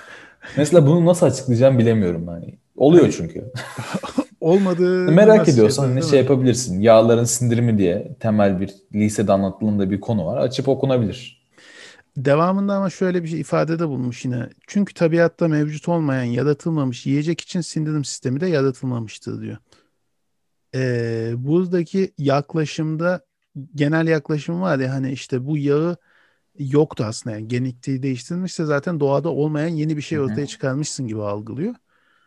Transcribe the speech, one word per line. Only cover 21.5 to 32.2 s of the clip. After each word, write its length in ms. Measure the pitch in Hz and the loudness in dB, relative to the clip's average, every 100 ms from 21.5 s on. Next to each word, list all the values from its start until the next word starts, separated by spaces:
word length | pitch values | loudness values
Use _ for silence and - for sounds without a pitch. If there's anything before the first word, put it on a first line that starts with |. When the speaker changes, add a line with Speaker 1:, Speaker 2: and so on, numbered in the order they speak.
| 170 180 180 165 190 190 - | 0 0 -2 -2 -2 -4 -4
Speaker 2:
yaklaşımda 1040 | 139 135 143 160 151 - 156 156 170 180 _ _ _ 147 139 147 | 0 0 0 -4 -4 -4 -6 -2 -4 -4 _ _ _ -18 -12 -2
genel 320 | 147 160 160 | 0 2 2
yaklaşım 540 | 160 147 151 143 170 | 0 0 -6 -4 -4
var 180 | 185 139 | -2 -2
ya 140 | 131 | -2
hani 180 | 135 131 | -4 -6
işte 340 | 127 - 127 131 | -8 -6 -6 -4
bu 120 | 156 | -2
yağı 400 | 143 143 165 175 _ _ _ _ _ - | 0 0 0 -4 _ _ _ _ _ -12
yoktu 440 | 139 143 156 - 120 | 0 2 2 0 -6
aslında 280 | 117 120 107 | -6 -8 -10
yani 120 | 110 | -6
genetiği 560 | 123 131 123 - 135 | -4 -4 -6 -6 -4
değiştirilmişse 640 | 135 123 - 175 185 - 156 | -4 -6 -6 -8 -6 -6 -2
zaten 340 | 143 160 165 | -2 -2 -2
doğada 300 | 139 139 160 | 0 0 -2
olmayan 380 | 135 151 151 156 | -2 -2 -2 -4
yeni 300 | 160 151 151 | -2 -4 -4
bir 40 | |
şey 160 | 127 151 | -4 -4
Speaker 1:
Hı 40 | |
hı. 40 | 135 | -4
Speaker 2:
ortaya 220 | 107 143 | -4 -8
çıkarmışsın 600 | - 139 131 151 - 123 | -6 -6 -4 -6 -8 -8
gibi 140 | 110 | -6
algılıyor. 540 | 104 104 107 117 202 240 _ _ _ _ | -6 -6 -8 -8 -8 -8 _ _ _ _